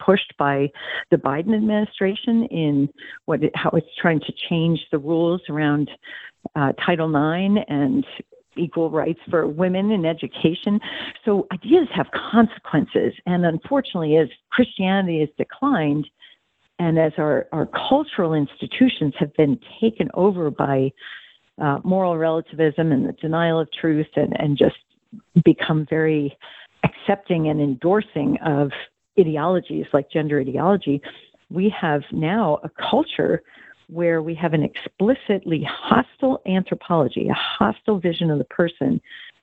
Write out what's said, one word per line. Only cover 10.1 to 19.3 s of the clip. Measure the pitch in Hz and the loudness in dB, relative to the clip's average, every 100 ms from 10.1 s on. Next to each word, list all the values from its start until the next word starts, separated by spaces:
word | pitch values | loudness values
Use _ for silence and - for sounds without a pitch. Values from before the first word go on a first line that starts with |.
| 160 139 - 160 175 - 208 - - - - | -4 -8 -2 0 0 0 -2 -2 -10 -12 -8
So | - 202 - | -2 0 -2
ideas | 185 214 339 285 180 | -6 2 4 4 -2
have | 143 - - | -4 -6 0
consequences. | 214 220 - - 156 - - - - - | 4 4 0 -2 0 0 0 0 -2 -2
And | 175 175 | 2 2
unfortunately, | 160 - 277 262 180 156 156 | 0 -2 -2 -2 -4 2 4
as | 156 - _ | 2 -2 _
Christianity | - 247 - 190 196 185 165 | 0 0 0 0 2 0 0
has | 151 - | -2 -2
declined, | - - 277 240 151 147 147 _ - _ _ _ _ - | -8 -4 -2 0 2 0 -4 _ -20 _ _ _ _ -4
and | 175 160 | 0 2
as | 156 156 | 2 0
our, | 151 139 - | 0 0 -2
our | 156 143 | -4 -4
cultural | - - 277 302 - 170 | -4 0 0 0 -2 0
institutions | 156 143 - 165 - 254 - 151 - | 0 -2 -6 -12 2 2 2 -2 -2
have | 147 | -2